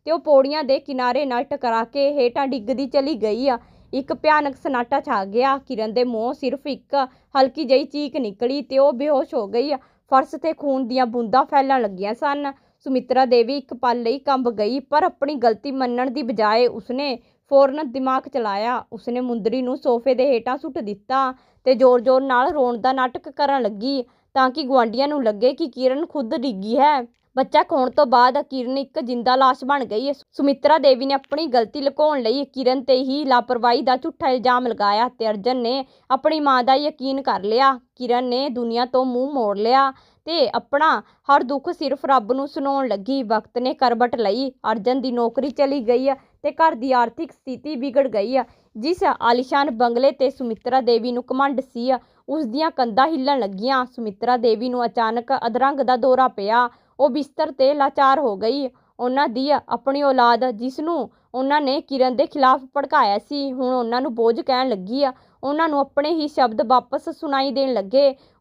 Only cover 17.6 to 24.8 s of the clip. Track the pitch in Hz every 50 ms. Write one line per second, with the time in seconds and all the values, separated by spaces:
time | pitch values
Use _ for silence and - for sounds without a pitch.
17.6 | 277 269 262 302 320 247 226 269 262 262 262 262 - 285 - 262 226 208 196 202
18.6 | 214 240 254 226 - - - 214 - 247 240 247 254 247 240 226 185 220 233 262
19.6 | 254 247 254 254 - 277 240 240 240 269 254 240 277 285 254 226 - 247 262 277
20.6 | - 320 262 339 226 202 202 202 _ - 254 269 269 254 262 _ _ _ _ _
21.6 | - 262 269 214 262 247 247 247 214 262 262 262 277 269 254 240 262 254 302 294
22.6 | 254 247 240 233 240 262 262 269 254 254 254 262 - 311 277 - 285 277 277 269
23.6 | 233 202 214 196 226 269 277 262 240 _ _ _ _ _ - 269 262 254 262 311
24.6 | 294 247 269 254